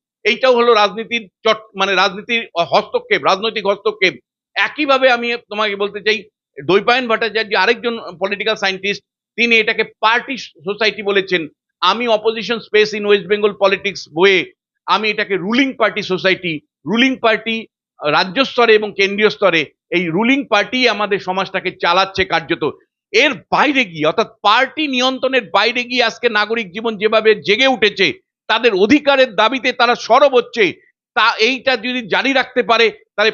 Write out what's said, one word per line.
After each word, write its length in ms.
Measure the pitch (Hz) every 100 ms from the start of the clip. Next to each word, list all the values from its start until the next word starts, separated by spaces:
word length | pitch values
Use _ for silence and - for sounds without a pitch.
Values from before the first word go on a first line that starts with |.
| _ _
এইটাও 320 | 208 233 262 254
হলো 180 | 240
রাজনীতির 560 | 220 208 202 214 233 196 _
চট-, 360 | 220 214 - 190
মানে 160 | 196 185
রাজনীতির 520 | 196 196 208 233 - 170 165
হস্তক্ষেপ, 520 | 202 208 254 - 185
রাজনৈতিক 440 | 147 190 220 220 196
হস্তক্ষেপ। 460 | 202 220 214 185 127 _ _ _ 190
একইভাবে 560 | 214 - 294 262 262
আমি 240 | 240 240 240 -
তোমাকে 260 | 208 214 202
বলতে 260 | 202 202
চাই, 220 | 196 214 - _ _ - 143
দৈপায়ন 420 | 202 220 247 240
ভট্টাচার্য 480 | 220 226 214 214 202
আরেকজন 440 | 196 233 233 233 151 160
পলিটিক্যাল 360 | 196 202 214 214
সায়েন্টিস্ট, 480 | 196 190 196 190 _ _ _ -
তিনি 220 | 233 226
এটাকে 260 | 220 220
পার্টি 540 | 220 - 220 233 233 247
সোসাইটি 680 | - 170 156 202 220 208
বলেছেন। 440 | 202 196 190 180 151 _ _ -
আমি 260 | 180 214 240
opposition 480 | 214 220 226 196 226
space 440 | - 208 208 214
in 60 | 208
West 200 | 208 175
Bengal 240 | 208 208
politics 480 | 202 196 196 196 160 - 147
বইয়ে 360 | 196 185 131 _ _ _ -
আমি 240 | 190 214
এটাকে 280 | 208 196 190
রুলিং 360 | 180 240 269
পার্টি 280 | - 208 190
সোসাইটি, 580 | 180 180 185 180 180 151 _ _ 139
রুলিং 300 | 226 262 254
পার্টি 520 | 226 214 226 226 - _ _ - 147
রাজ্য 400 | 156 185 180 262
স্তরে 300 | - 233 214
এবং 180 | 214 196
কেন্দ্রীয় 320 | 196 202 214
স্তরে 360 | 208 196 165 139 _ -
এই 180 | 175 175
রুলিং 380 | 170 233 277 208
পার্টি 440 | 208 202 254 240
আমাদের 300 | 208 208 202
সমাজটাকে 520 | 185 185 185 185 185
চালাচ্ছে 540 | 180 175 180 190 190 185
কার্যত। 460 | 165 156 165 147 - _ _ _
এর 220 | 214 294 208 -
বাইরে 340 | 156 262 269 196
গিয়ে, 200 | 160 151
অর্থাৎ 220 | - 214 _
পার্টি 460 | 202 233 262 302 302
নিয়ন্ত্রণের 600 | 254 254 262 262 262 175
বাইরে 300 | 202 226 247
গিয়ে 200 | 240 247
আজকে 260 | 226 - 240
নাগরিক 420 | 208 208 233 190
জীবন 260 | 196 233 208
যেভাবে 380 | 214 220 214 208
জেগে 320 | 143 214 269
উঠেছে, 460 | 233 208 190 170 - _ _ -
তাদের 260 | 220 240
অধিকারের 600 | 185 208 285 277 269 254 202
দাবিতে 360 | 220 262 247
তারা 240 | 240 240 233
সরব 400 | - 247 285 247
হচ্ছে, 380 | - 233 175 - _ _ _ 233
তা 200 | 220 196
এইটা 380 | 226 262 262 247
যদি 300 | 240 247 208
জারি 260 | 190 240
রাখতে 300 | 262 247 247
পারে, 260 | 208 226 226
তাহলে 420 | - _ - 220